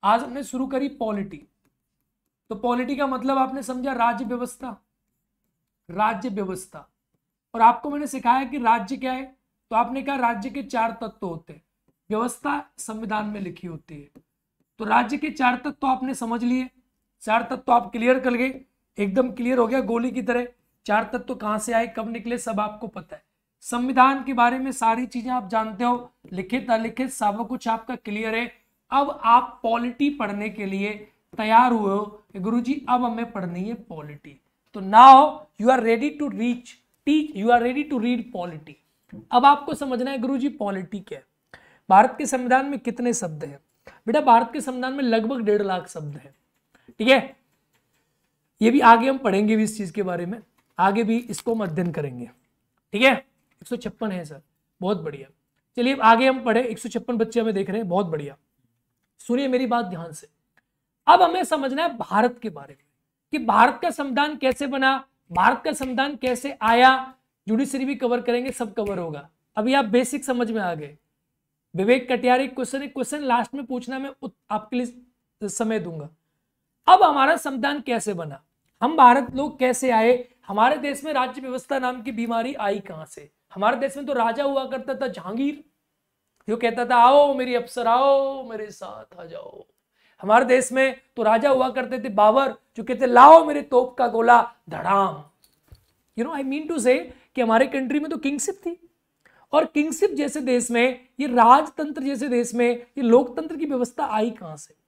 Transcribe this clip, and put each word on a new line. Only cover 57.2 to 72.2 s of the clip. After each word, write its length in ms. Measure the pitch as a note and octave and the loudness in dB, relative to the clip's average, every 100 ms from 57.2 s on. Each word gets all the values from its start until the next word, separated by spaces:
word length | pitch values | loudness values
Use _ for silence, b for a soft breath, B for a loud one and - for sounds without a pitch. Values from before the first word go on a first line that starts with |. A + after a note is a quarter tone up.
| A3 A#3+ | -2 0
हमें 140 | A3 | -2
देख 160 | G3 G3 | -2 -4
रहे 80 | G3 | -4
हैं, 100 | G#3 | -2
बहुत 180 | F3 G3 | -2 -2
बढ़िया। 300 | D#3+ C#3+ C#3 _ _ _ _ _ _ _ _ | -4 -8 -14 _ _ _ _ _ _ _ _
सुनिए 300 | - A#3+ C#4 | -4 -2 0
मेरी 180 | B3+ B3 | 0 0
बात 180 | A#3+ | -2
ध्यान 280 | G#3 D#3+ E3+ | -2 -8 -12
से, 160 | - - _ _ _ _ _ _ _ - | -16 -20 _ _ _ _ _ _ _ 4
अब 160 | F4+ | 6
हमें 220 | F4 F4+ | 6 0
समझना 380 | E4+ D#4 C4+ C4+ | -2 -4 -4 -4
है 140 | E4+ A#3+ | -4 -6
भारत 420 | G#3 G3 A#3+ B3 | -4 0 0 -2
के 80 | A3 | -12
बारे 240 | D3+ C#3 | -14 -20
में 100 | C#3+ _ _ _ _ _ | -20 _ _ _ _ _
कि 80 | D4+ | -8
भारत 400 | A#3 G#3 A#3+ C4 | 0 4 4 4
का 80 | F4 | -6
संविधान 460 | - C#4 B3+ D4 D4+ | -4 -4 -2 -2 -2
कैसे 300 | C4 B3 C#4+ | -4 -2 -4
बना, 420 | C4+ C4 C4+ - _ _ | 0 0 0 -6 _ _
भारत 300 | E3+ G3+ B3+ | 0 2 2
का 80 | - | -4
संविधान 440 | D4 C4 B3+ C#4 C#4+ | -6 -6 -4 -4 -4
कैसे 420 | B3+ B3 C#4 C4+ | -6 -4 -6 -6
आया, 520 | A3 A#3 B3+ C4 C4 - _ _ - | 0 6 6 4 -2 -16 _ _ -4
जुडिशरी 360 | A3 C#4 C4+ | -2 -2 -4
भी 100 | C4 | -6
कवर 260 | C#4 B3+ B3 | -4 -2 -2
करेंगे, 300 | B3 A#3+ B3+ | -2 -4 -4
सब 240 | A#3+ A3+ | -8 -8
कवर 240 | G3 G3+ G3 | -6 -6 -4
होगा। 320 | E3+ D3+ C#3+ _ _ - | -8 -10 -16 _ _ -4
अभी 180 | A3 | 0
आप 100 | C#4 | 0
बेसिक 400 | A#3 A#3+ B3+ D4 | 2 0 0 -4
समझ 260 | - B3 A#3 | -4 -4 -2
में 120 | A3 | -2
आ 120 | F#3+ | -4
गए। 240 | E3 D3 D3 _ _ _ _ _ _ _ E3 | -6 -10 -18 _ _ _ _ _ _ _ -4
विवेक 360 | G3 B3+ B3+ | 2 2 2
कटियारी 360 | B3 | -2